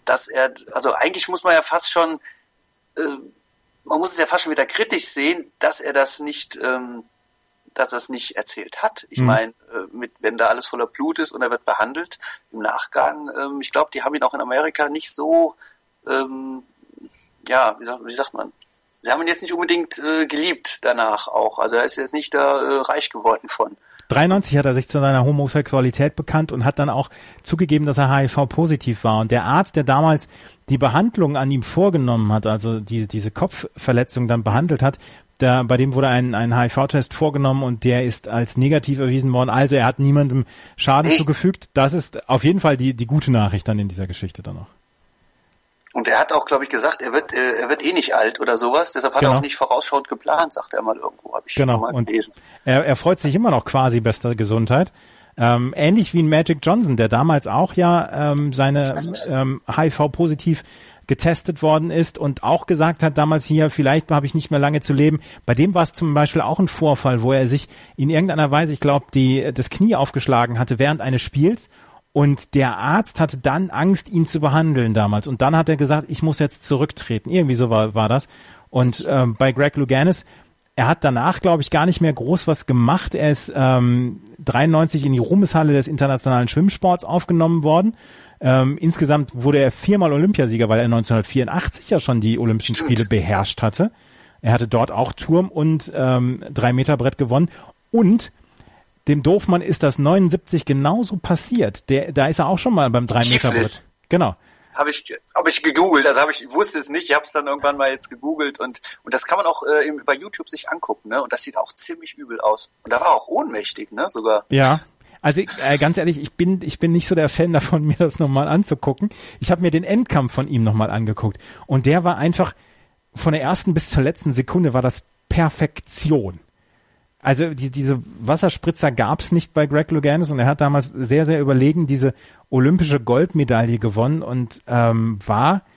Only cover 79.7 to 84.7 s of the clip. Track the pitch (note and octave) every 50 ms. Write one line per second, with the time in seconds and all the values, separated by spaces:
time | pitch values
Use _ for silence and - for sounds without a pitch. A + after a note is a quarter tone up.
79.7 | - D3 C#3 A#2+ C3 C3 D3+ F#3 F3+ - - _ - - _ _ _ _ _ _
80.7 | - - A#2 B2+ E3 - - C#3 B2+ A#2 B2+ F3 F#3 - - F3+ E3+ D3+ C3+ -
81.7 | - D3 D#3+ F3+ E3+ - E3+ D#3+ C3+ - A#2+ C3+ F3+ E3+ - E3 D3+ - - -
82.7 | B2+ B2 A#2 B2 E3 F#3 - - - - D3+ D3+ C#3+ - - - - C#3 C3 C3
83.7 | B2+ B2 B2 A#2+ A#2+ B2 B2+ A#2+ - - - - - - - - - B2 D3 E3